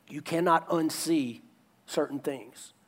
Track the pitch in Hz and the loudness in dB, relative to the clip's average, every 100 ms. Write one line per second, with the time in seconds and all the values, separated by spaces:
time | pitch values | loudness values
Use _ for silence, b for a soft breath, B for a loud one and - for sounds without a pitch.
0 | _ 143 143 165 175 165 - 170 160 - | _ -12 -4 0 4 4 4 0 0 -2
1 | 160 165 127 113 - _ _ _ - - | 0 2 0 -6 -16 _ _ _ -6 -2
2 | 147 139 139 135 110 - - _ | -2 -2 -6 -6 -10 -20 -20 _